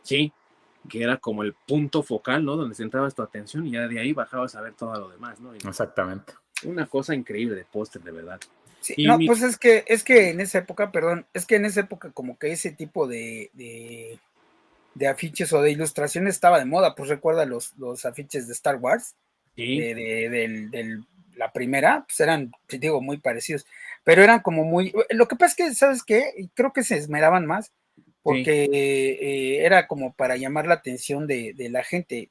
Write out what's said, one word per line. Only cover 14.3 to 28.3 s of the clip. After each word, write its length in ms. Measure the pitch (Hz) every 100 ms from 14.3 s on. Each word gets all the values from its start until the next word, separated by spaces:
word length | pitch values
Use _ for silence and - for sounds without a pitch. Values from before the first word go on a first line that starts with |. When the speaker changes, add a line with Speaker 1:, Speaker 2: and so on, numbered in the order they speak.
| _ _ _ _ _ _ -
Speaker 3:
de 120 | 139
afiches 460 | 135 165 - 170
o 80 | 147
de 100 | 147
ilustraciones 640 | 151 156 - 147 170 196 185
estaba 240 | 175 170
de 60 | 127
moda, 300 | 170 180 -
pues 140 | 139
recuerda 360 | 143 165 160 139
los, 300 | 120 - -
los 280 | 127 123 127
afiches 420 | 123 143 143 117
de 60 |
Star 240 | 120 151 135
Wars, 380 | 123 220 - _ _ _ _ -
Speaker 1:
Sí. 240 | 117 135
Speaker 3:
de, 160 | 117 113
de, 340 | 113 113 113
del, 420 | 120 113 110 107
del, 340 | 120 110 110 117 _ _ 123
la 160 | 113
primera, 520 | - 127 135 147 302 -
pues 120 | -
eran, 300 | 156 156 127 - _
te 120 | 135
digo, 220 | 151 147
muy 160 | 135 143
parecidos, 480 | 135 117 - 147 - - - -
pero 200 | - 170
eran 180 | 202 233
como 220 | 180 160
muy... 300 | 160 170 190 208 -
Lo 180 | 226 233
que 80 | 247
pasa 160 | 349 -
es 60 | 339
que, 40 | 240
¿sabes 280 | 277 254
qué? 300 | - 220 277 -
Y 100 | 180
creo 240 | - 254
que 100 | 269
se 140 | 233 170
esmeraban 480 | 151 147 160 180 156
más, 260 | 190 - _ _ _ _ _
Speaker 1:
Sí. 0 |
Speaker 3:
porque, 420 | 151